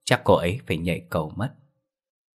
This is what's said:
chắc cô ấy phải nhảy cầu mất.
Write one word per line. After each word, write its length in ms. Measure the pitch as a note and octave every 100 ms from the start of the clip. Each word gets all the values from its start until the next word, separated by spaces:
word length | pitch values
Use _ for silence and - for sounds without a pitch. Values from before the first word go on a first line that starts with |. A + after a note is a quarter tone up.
chắc 180 | - -
cô 100 | -
ấy 260 | F2 F2 A#2+ -
phải 100 | E2
nhảy 220 | F2 D#2+ -
cầu 240 | E2+ D#2 F2
mất. 180 | B2 - _ _ _ _ _ _ _